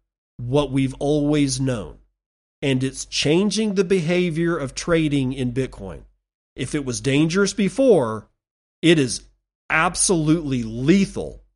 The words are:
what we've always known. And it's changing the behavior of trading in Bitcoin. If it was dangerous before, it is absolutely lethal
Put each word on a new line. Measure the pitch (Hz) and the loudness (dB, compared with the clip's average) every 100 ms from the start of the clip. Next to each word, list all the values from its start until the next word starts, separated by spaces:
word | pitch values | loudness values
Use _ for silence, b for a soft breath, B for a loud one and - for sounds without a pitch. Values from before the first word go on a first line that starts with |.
| _ _ _ - | _ _ _ -12
what | 120 143 139 | -2 -2 0
we've | 135 135 131 | 0 -2 -2
always | 143 151 143 151 139 127 | 0 2 2 2 0 0
known. | 135 120 78 - _ _ _ _ _ _ | -2 -4 -8 -16 _ _ _ _ _ _
And | 143 131 | -2 0
it's | 131 - - | -2 -6 -8
changing | - 147 165 208 196 220 | -4 2 2 2 0 -2
the | 190 | 0
behavior | 180 190 156 180 180 156 170 170 | 0 0 2 0 0 0 -2 -2
of | 135 | -6
trading | - - 165 156 139 127 | -8 0 0 2 0 -2
in | 135 123 | -2 -4
Bitcoin. | 120 127 - 95 71 - _ _ _ _ | -2 -6 -8 -14 -14 -18 _ _ _ _
If | - 151 | -10 -6
it | 151 | -4
was | 131 113 | -4 -4
dangerous | 123 139 160 185 196 | 0 2 2 2 0
before, | - 190 - 269 180 113 110 - _ _ _ _ _ | 0 -2 2 4 4 2 -4 -10 _ _ _ _ _
it | 160 165 | 4 4
is | 127 - - _ _ _ _ | 2 -4 -12 _ _ _ _
absolutely | 156 175 170 - 175 156 170 147 131 | 0 0 0 0 2 2 0 0 -4
lethal | 110 113 135 196 196 - 73 60 _ | -4 -2 2 4 2 -2 -10 -12 _